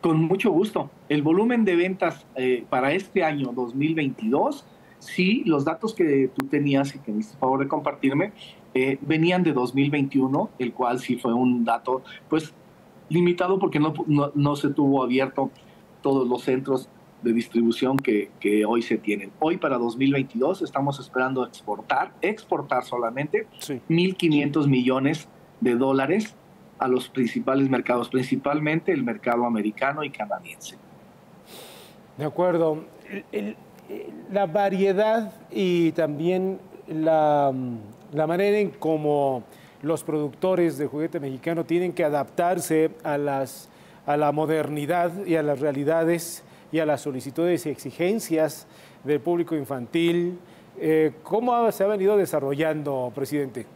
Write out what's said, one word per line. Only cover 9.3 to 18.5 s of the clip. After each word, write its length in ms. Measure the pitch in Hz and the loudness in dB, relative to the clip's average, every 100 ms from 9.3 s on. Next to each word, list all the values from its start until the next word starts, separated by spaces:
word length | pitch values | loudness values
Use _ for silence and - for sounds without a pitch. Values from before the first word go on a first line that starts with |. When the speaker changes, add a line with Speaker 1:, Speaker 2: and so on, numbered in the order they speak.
| 180 | 4
Speaker 1:
de 100 | 170 | 2
dos 220 | 127 123 | 2 0
mil 160 | 131 139 | 2 2
veintiuno, 600 | 147 139 139 131 143 - - | 2 2 2 2 2 -2 -4
el 140 | 123 | -6
cual 280 | - 123 123 | -2 -2 -2
sí 160 | - 120 | -2 -2
fue 160 | 127 | 0
un 320 | 117 127 123 | 2 2 2
dato, 380 | 117 117 - 131 - - - | 2 0 0 -4 -4 -20 -2
pues, 260 | 156 156 - - - - - - | -2 -2 -16 -20 -20 -20 -20 -2
limitado 500 | 160 175 175 180 190 | 2 2 2 2 2
porque 220 | 190 147 | 2 2
no, 140 | 151 156 170 | 0 0 0
no, 240 | 147 143 | 2 2
no 220 | 143 143 143 | 2 0 2
se 120 | 139 | 0
tuvo 340 | 139 143 139 | 2 4 4
abierto 480 | 127 127 135 - 135 - - - - - | 2 2 0 -2 -4 -6 -20 -20 -20 -6
todos 280 | 147 135 123 | 0 2 2
los 140 | 123 | 0
centros 460 | - 131 139 131 - - - - | 0 -2 0 -4 -4 -20 -20 -6
de 100 | 123 | 0
distribución 640 | 113 117 117 117 117 127 135 | 0 0 2 2 2 0 0
que, 340 | - 104 101 - | 2 0 -2 -4
que 260 | 101 | 0